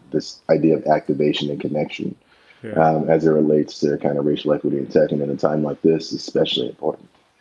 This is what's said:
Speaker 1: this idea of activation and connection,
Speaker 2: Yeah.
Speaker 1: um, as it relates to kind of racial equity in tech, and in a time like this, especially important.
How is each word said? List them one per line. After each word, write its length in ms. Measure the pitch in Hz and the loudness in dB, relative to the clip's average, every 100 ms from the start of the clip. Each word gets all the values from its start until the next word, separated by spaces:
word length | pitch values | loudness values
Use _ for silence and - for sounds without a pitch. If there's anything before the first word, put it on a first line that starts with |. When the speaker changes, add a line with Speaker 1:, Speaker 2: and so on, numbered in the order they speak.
| - | -6
Speaker 1:
this 280 | 76 - - - | -6 -6 -6 0
idea 280 | 78 80 76 | 2 2 2
of 100 | 78 | 2
activation 640 | 76 - 69 76 76 73 | 0 0 0 0 0 -4
and 100 | 71 | -4
connection, 540 | - 73 73 - 80 - _ _ _ _ | -4 -4 -4 -6 -10 -12 _ _ _ _
Speaker 2:
Yeah. 100 | 110 | -4
Speaker 1:
um, 360 | 101 80 78 80 | 2 2 2 2
as 160 | 80 80 | 2 4
it 40 | |
relates 500 | 78 76 76 73 - | 4 4 2 0 -2
to 180 | 73 71 | -2 0
kind 200 | 71 71 | -2 0
of 60 | |
racial 300 | 73 73 76 | 0 0 0
equity 240 | 73 73 71 | 0 -2 -4
in 80 | 67 | 0
tech, 260 | 80 76 | 2 2
and 80 | 73 | 0
in 80 | 71 | -4
a 80 | 69 | -2
time 260 | 76 76 | -2 0
like 200 | 73 71 | -2 0
this, 280 | 80 78 - | 2 2 -2
especially 560 | 69 - - 78 65 60 | -10 -4 -2 0 -2 -6
important. 380 | - 76 - - _ _ _ | -6 -6 -6 -12 _ _ _